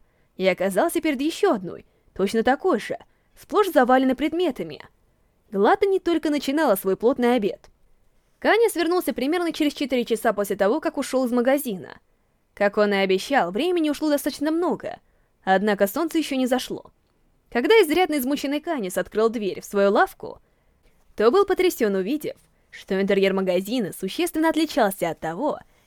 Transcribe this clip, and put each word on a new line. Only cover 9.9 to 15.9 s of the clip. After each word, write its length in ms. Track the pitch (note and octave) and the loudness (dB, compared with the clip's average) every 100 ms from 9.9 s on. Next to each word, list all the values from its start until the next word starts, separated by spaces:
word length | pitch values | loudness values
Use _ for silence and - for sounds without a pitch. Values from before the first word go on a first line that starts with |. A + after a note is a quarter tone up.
| B3+ | -2
часа 280 | A#3 A3+ - | -2 -2 -2
после 240 | G3+ G3+ G3+ | -2 -4 0
того, 240 | G3 D4+ | 0 2
как 180 | E4 D4 | -2 -4
ушел 260 | C4 C4 | -4 -2
из 60 | B3+ | 0
магазина. 720 | B3 A#3+ C#4+ C#4 F#3 - - _ _ _ _ _ | 0 2 0 -2 -8 -12 -20 _ _ _ _ _
Как 220 | - G3+ G#3 | -2 0 2
он 160 | G#3 | 2
и 40 | G3 | 2
обещал, 560 | G3 F#3+ - C4+ F3 | 2 0 0 0 0
времени 360 | G3+ F4 F4 D4+ | -2 -2 0 0
ушло 220 | C#4+ D#4 | -2 0
достаточно 400 | C#4+ D4+ - D4 | 0 -2 -4 -4
много, 480 | D#4+ F4 G#3 - - _ _ _ _ | -2 -2 -4 -6 -14 _ _ _ _
однако 420 | - F#3+ G#3 G3+ | 0 2 2 2
солнце 320 | G3+ | 0